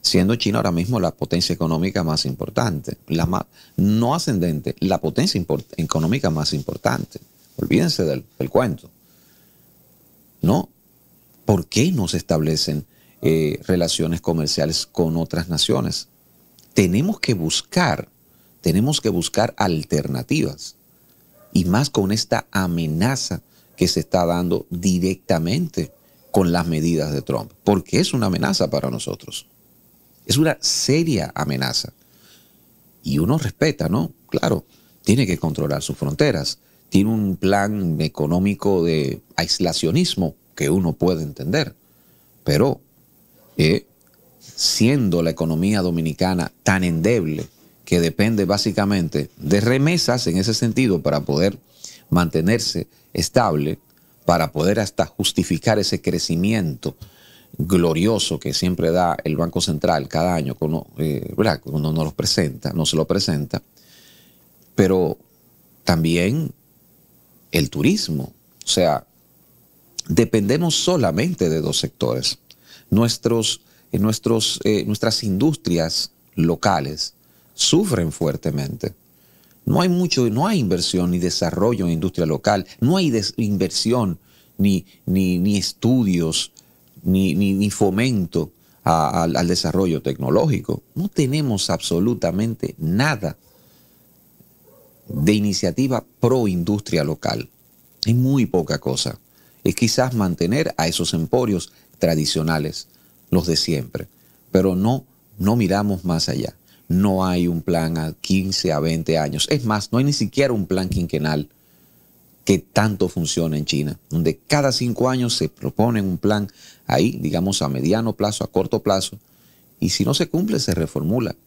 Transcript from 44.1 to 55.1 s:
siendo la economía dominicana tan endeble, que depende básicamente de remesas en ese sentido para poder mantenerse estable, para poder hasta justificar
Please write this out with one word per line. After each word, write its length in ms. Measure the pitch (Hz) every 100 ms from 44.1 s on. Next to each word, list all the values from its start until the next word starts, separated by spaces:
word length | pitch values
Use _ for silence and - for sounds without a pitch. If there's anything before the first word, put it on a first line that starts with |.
| _ _ _
siendo 840 | - - - - 113 143 104 85
la 60 | 82
economía 520 | 80 82 80 95 107
dominicana 720 | 90 85 80 73 92 92 - _
tan 200 | - 95
endeble, 640 | 90 82 92 120 80 76 - _ - _ -
que 160 | 87
depende 420 | 82 78 104 110
básicamente 840 | 92 101 110 98 101 98 85 - 71 -
de 240 | 73 101
remesas 640 | 113 131 143 175 - 123 104
en 100 | 90
ese 160 | 98
sentido 480 | 110 120 110 127 87
para 200 | 71 73
poder 360 | 71 71 95 - _ _ - - _
mantenerse 800 | 85 85 82 85 113 - 87 - _ _
estable, 680 | - 82 127 110 78 71 - _ _ _ _ -
para 260 | 85 80
poder 300 | 76 85 107
hasta 240 | 101 -
justificar 760 | 80